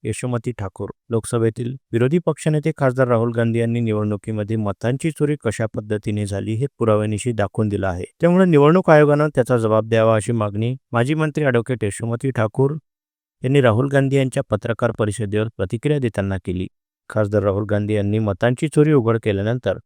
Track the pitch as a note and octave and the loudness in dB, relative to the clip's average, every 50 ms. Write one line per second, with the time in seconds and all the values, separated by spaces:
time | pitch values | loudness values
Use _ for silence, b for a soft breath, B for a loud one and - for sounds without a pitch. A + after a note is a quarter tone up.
0 | _ A2+ G#2+ - - B2+ B2 A#2+ - B2+ A#2+ - G#2 F#2+ _ - G2+ F#2+ - _ | _ -8 -8 -6 -6 -6 -6 -4 -6 -6 -8 -8 -10 -12 _ -10 -12 -12 -12 _
1 | _ _ A#2 A2+ G#2+ - - A#2+ A2+ A2+ A2 - B2 A#2+ B2+ C3+ _ _ - A#2 | _ _ -4 -4 -2 -2 -2 0 0 0 0 -2 -8 -8 -8 -10 _ _ 0 0
2 | A#2 C3 D3+ F3+ E3+ - D#3 - - D#3+ D3+ D3+ D3 D#3+ D#3 - C#3+ C3 B2 C3 | 2 2 2 0 0 -2 -4 -2 -2 -2 -2 0 -2 -2 -4 0 -2 -2 2 2
3 | C3+ B2 B2 A2+ A2+ A#2+ A#2 A#2 A#2 A#2 A2+ A#2 A#2 A#2 A#2 A#2+ A#2 A2+ G#2+ G#2+ | 2 2 2 2 0 0 0 0 0 0 0 0 0 0 0 -2 0 0 0 -2
4 | G#2+ G#2+ G#2+ G#2 - - A2 G#2+ G#2 G2+ A2+ A2 G#2+ G#2 G2 _ - A2+ B2+ C3+ | 0 -2 -4 -4 -6 -6 -6 -6 -4 -4 -2 -4 -2 -4 -6 _ -2 -4 -4 -2
5 | - E3 D3+ - D3+ C#3+ D3+ C#3+ _ A#2 G#2 - A#2 A2 _ - G#2+ G#2+ G#2+ G#2 | -4 -6 -2 -2 -2 -2 -2 -2 _ -4 -4 -2 -4 -6 _ -8 -6 -4 -6 -4
6 | - A#2+ G#2+ G#2 G#2 G2 G2+ G2 G2+ G2+ A2 A2 C3+ C#3 _ _ A#2 A2 G#2+ G#2+ | -4 -4 -4 -4 -4 -4 -4 -6 -4 -4 -4 -4 -4 -6 _ _ 0 2 2 2
7 | G#2+ G#2+ G#2+ G2+ - B2 A#2 G#2+ G2+ G2 _ - A2 G#2+ G2+ G2 F#2+ F#2+ F2 F2 | 2 0 -4 -4 -4 -4 -2 -2 -4 -4 _ -2 -2 0 0 -2 -2 -4 -4 -6
8 | F#2 - _ _ - E3+ F3 F3+ F#3+ F#3 E3 C#3+ C#3+ D3 E3 F#3 F#3 - E3 D3+ | -8 -12 _ _ 2 2 4 4 4 6 6 6 6 6 6 4 6 6 6 6
9 | D3+ D3 D3 D3 D3 D#3 - - A#2+ - B2+ A#2+ A2 A2 G#2+ A2 A2 A2+ A2+ A2+ | 8 6 4 2 2 0 2 0 0 2 2 0 2 2 2 2 0 2 2 2
10 | A2 A2+ A2+ G#2+ G#2 - A#2+ A#2 G#2+ G#2 G2+ G#2 A2 A#2+ B2+ C3 _ _ - A#2 | 4 4 2 2 0 -2 -2 -2 -2 -2 -2 -4 -4 -4 -4 -8 _ _ 0 0
11 | A#2 B2+ D#3 D#3 D#3 D#3 C#3+ D#3+ D3+ C#3 A#2+ A#2 A#2 - B2+ A2+ - G2+ G2 - | 0 0 0 0 -2 -2 -2 0 0 2 2 0 0 0 -4 -4 -4 -6 -4 -6
12 | - A2+ A#2 A#2 - C3+ B2 - A2 A2 _ - C3 C#3 D3+ D#3 _ _ _ _ | -6 -6 -6 -4 -4 -4 -2 -2 -2 -2 _ 0 0 0 0 -4 _ _ _ _
13 | _ _ _ _ _ _ _ _ - C3 C3+ C#3+ B2+ B2 G#2 A2 C3 C#3+ C#3 C#3 | _ _ _ _ _ _ _ _ -4 0 2 4 4 4 4 4 0 2 2 2
14 | C#3 C3+ C3+ C#3 C3+ C3 - C#3 C3+ _ - G2+ - - A#2 - - A#2 A2 - | 2 2 2 2 0 0 -2 -4 -4 _ -4 -4 -2 -4 -4 -2 -2 -2 0 0
15 | A2 G#2+ G2+ - A2+ G2+ G2+ G#2 G#2+ A2 _ _ G#2+ F#2+ - A2+ - D3 D3+ D3 | -2 -2 -2 -4 -6 -4 -2 -2 -2 -4 _ _ -6 -4 -4 -4 -2 -2 -2 0
16 | C3 A#2 - - G2 G2 G2 F#2 _ - F2+ F2+ F#2 - _ _ _ _ _ _ | 0 -2 -2 -2 -2 -2 -4 -6 _ -6 -4 -4 -6 -8 _ _ _ _ _ _
17 | _ _ - G#2+ G#2+ G2+ G#2 G#2+ G2 G#2 F#2+ G2+ G#2+ G2+ G#2+ G#2 G#2 G#2 G#2+ G#2 | _ _ -2 -2 -2 2 2 2 2 2 0 0 -2 -2 -2 -2 -2 0 -2 0
18 | G2 G2+ G#2 A2 A2 G#2 G2 - - A#2+ B2+ - - D#3 - D#3 D3+ D3+ D#3 C#3 | 0 0 0 0 0 -2 -2 0 0 -2 0 0 -4 -2 2 2 2 4 4 2
19 | A2+ A2 A2+ A2+ - A2+ G2+ G2 G2 G#2+ A#2+ B2+ _ G#2 F#2 F#2+ - | 2 2 -2 0 0 -2 -2 0 -2 -2 -4 -2 _ -4 -4 -4 -8